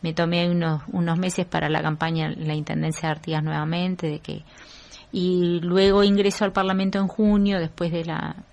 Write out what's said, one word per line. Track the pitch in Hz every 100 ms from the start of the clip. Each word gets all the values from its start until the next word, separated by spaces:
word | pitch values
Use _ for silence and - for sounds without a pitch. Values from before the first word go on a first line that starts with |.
me | 170
tomé | 160 170 175 175
unos, | 175 165 156 -
unos | 185 170 165
meses | 185 175 180
para | 160 151
la | 156
campaña, | 156 151 160 165 156 160
la | 156 151
Intendencia | 151 160 156 156 160
de | 156
Artigas | 156 160
nuevamente, | 156 156 151 170 180 180 160
de | 147
que | - - - - - - - - -
y | - 180 180 175 175
luego | 170 180 196 196
ingreso | 202 202 202 196 202
al |
Parlamento | 196 190 190 190 196
en | 196
junio, | - 214 208 202 196
después | 160 - 170
de | 170 165
la | 156 - - -